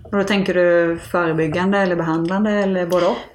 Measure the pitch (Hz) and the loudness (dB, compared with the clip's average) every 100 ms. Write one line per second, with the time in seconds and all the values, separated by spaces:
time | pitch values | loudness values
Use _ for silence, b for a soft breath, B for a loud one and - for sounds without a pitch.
0 | - 202 196 202 185 180 175 170 170 170 | -6 -2 0 0 0 2 4 4 2 -2
1 | - 180 170 160 160 175 185 202 190 170 | -4 -2 0 0 0 0 0 2 2 0
2 | 165 160 165 190 214 208 196 185 175 180 | -2 -2 -2 0 0 0 0 -2 0 0
3 | 175 240 - | 0 -2 -4